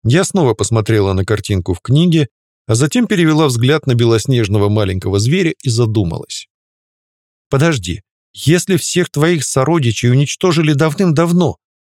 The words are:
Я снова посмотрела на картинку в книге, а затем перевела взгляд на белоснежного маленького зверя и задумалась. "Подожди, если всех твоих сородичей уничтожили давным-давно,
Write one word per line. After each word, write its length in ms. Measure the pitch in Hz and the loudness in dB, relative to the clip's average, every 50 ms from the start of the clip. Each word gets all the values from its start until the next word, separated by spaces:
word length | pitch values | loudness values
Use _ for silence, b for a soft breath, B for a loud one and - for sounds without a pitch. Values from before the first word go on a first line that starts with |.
| - | 0
Я 200 | 113 127 180 185 | 2 2 2 0
снова 300 | - - 196 160 123 110 | 0 0 0 2 2 0
посмотрела 600 | - 107 - 117 113 104 - 110 107 98 98 95 | 0 -2 0 0 -2 0 2 0 2 2 0 0
на 120 | 95 92 | -2 0
картинку 480 | - 107 101 - - 104 92 85 - 90 | -2 -2 -4 -2 -2 -4 -2 -2 -4 -6
в 80 | - | -6
книге, 460 | _ - 131 151 175 180 160 160 143 - _ _ _ _ _ _ _ | _ 0 0 2 2 2 2 0 0 -2 _ _ _ _ _ _ _
а 80 | - 110 | -2 0
затем 320 | 117 147 151 - 247 240 | 0 0 0 0 -2 0
перевела 400 | - 208 180 170 156 156 151 160 | 0 0 2 2 2 4 2 2
взгляд 380 | 143 123 113 120 127 151 156 - | 0 0 0 0 0 0 0 0
на 80 | 135 120 | 0 0
белоснежного 760 | 113 120 117 113 110 - - 135 120 113 92 104 104 101 101 | 2 2 2 2 2 0 0 0 0 0 0 0 0 2 2
маленького 500 | 104 110 104 95 95 95 - 95 95 101 | 2 0 0 0 -2 -4 -4 -2 0 0
зверя 340 | 107 123 160 190 180 160 - _ | 0 0 0 0 0 -2 -4 _
и 80 | - 135 | -4 -4
задумалась. 760 | 110 117 120 110 107 110 98 82 - - - _ - - - _ _ _ _ _ _ _ _ _ _ _ _ _ _ _ _ _ _ _ _ _ | 0 0 -2 0 0 -2 -2 -2 -6 -8 -10 _ -14 -16 -16 _ _ _ _ _ _ _ _ _ _ _ _ _ _ _ _ _ _ _ _ _
"Подожди, 520 | - 131 151 170 160 120 90 90 87 - _ _ _ _ _ _ _ | 0 0 2 2 0 -2 -4 -8 -10 -10 _ _ _ _ _ _ _
если 440 | - - 131 165 180 - - 190 | -4 0 2 2 2 2 0 -2
всех 320 | 143 - - - 185 175 - | -2 -2 -2 -2 -2 -4 -2
твоих 340 | - 147 151 170 180 151 127 | -2 0 0 0 0 0 -4
сородичей 680 | - - 139 131 - - - 127 117 107 - - 123 | -2 -2 0 0 2 0 0 0 0 -2 0 0 2
уничтожили 640 | 123 135 147 - - _ - 185 156 160 160 151 151 | 2 2 0 -2 -4 _ -2 0 0 2 0 0 2
давным-давно, 840 | 135 160 160 147 - 196 175 147 151 170 170 170 180 175 127 - _ _ _ _ _ | 2 0 0 0 0 0 0 2 2 0 2 2 0 0 0 -4 _ _ _ _ _